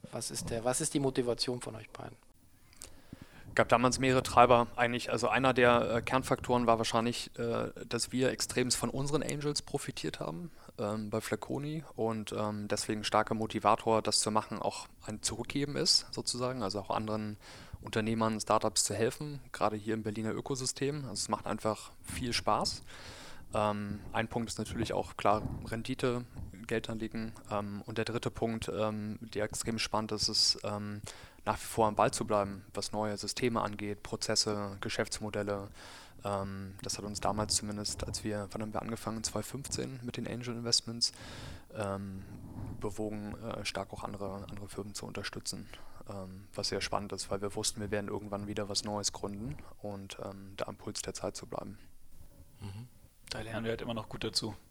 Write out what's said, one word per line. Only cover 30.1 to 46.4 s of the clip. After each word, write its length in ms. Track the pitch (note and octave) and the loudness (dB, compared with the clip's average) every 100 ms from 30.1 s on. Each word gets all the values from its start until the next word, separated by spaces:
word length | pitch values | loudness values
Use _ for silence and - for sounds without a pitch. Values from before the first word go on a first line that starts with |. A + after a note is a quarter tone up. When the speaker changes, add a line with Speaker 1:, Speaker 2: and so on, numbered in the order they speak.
Speaker 2:
ist, 140 | G#2+ - | 0 0
ist, 320 | G#2+ - - | 4 4 2
ähm, 380 | G#2 G#2 G#2 G#2 - - - - - | 0 -2 -4 -6 -8 -12 -16 -6 0
nach 120 | G#2+ | 0
wie 80 | - | 0
vor 220 | - A2 | 4 4
am 80 | G#2+ | 6
Ball 160 | A2 | 4
zu 140 | - A2 | 4 4
bleiben, 380 | G#2+ G2 G2 - | 4 4 -2 -8
was 200 | - - | -6 -2
neue 240 | G#2+ G#2+ G#2 | 0 0 0
Systeme 440 | G#2 - B2 A2+ | -4 0 2 2
angeht, 400 | G#2 G#2 G#2 G2+ | 0 -2 -4 -6
Prozesse, 760 | - A2 - A2 - G#2 G2+ G2+ | -6 -4 0 2 2 2 -2 -4
Geschäftsmodelle. 880 | A#2 - A2 - G#2+ G#2 G2+ G2+ G2 - - - - - | -2 0 0 -2 -2 -2 0 -2 -4 -12 -16 -16 -16 -8
Ähm, 520 | G2 G2+ G2 G2 F#2+ G2 | -2 0 -2 -6 -8 -8
das 140 | F#2+ - | -6 -4
hat 60 | |
uns 160 | G2+ G2+ | -4 -2
damals 360 | G2 G#2 G#2 - | 0 2 2 2
zumindest, 500 | G#2+ G#2 G#2 - - | 0 -2 -4 -4 -4
als 180 | A2 | -4
wir, 240 | A2 G#2 G2+ | -2 -2 -4
wann 100 | A2 | -4
haben 120 | G#2+ | -4
wir 80 | G#2+ | -4
angefangen? 440 | - A2+ - A2 A2 | -4 -4 -4 -4 -2
Zweitausendfünfzehn 760 | G#2+ G#2+ C3 C#3 - B2 C3 | -2 -4 -6 -6 -4 -4 -6
mit 120 | A#2+ B2 | -8 -6
den 100 | - | -4
Angel 300 | A2+ A#2+ A#2 | -4 -6 -4
Investments, 560 | A#2 A#2 - A#2 - - - - - - - - | 2 0 0 -2 -2 -2 -12 -10 -10 -12 -10 -4
ähm, 480 | G2+ G2 G2 F#2+ F#2+ G#2+ - - - - | -2 -2 -4 -8 -10 -12 -12 -10 -8 -6
bewogen, 560 | G#2+ G#2 G#2+ G#2+ G#2 - | -6 -4 -4 -4 -6 -8
äh, 220 | A2+ G#2+ G2+ | -6 -6 -4
stark 260 | - G2 | -4 -6
auch 140 | - - | -6 -8
andere, 400 | G2+ G2 G2 G2+ | -6 -6 -8 -8
andere 200 | G2+ G2+ | -10 -10
Firmen 240 | - G2+ | -8 -8
zu 120 | G2+ - | -8 -8
unterstützen. 600 | G2+ G2 G#2+ - G2 G2 - - - - | -8 -8 -8 -8 -8 -10 -12 -12 -12 -10
Ähm, 380 | G2+ F#2 F#2 | -10 -10 -12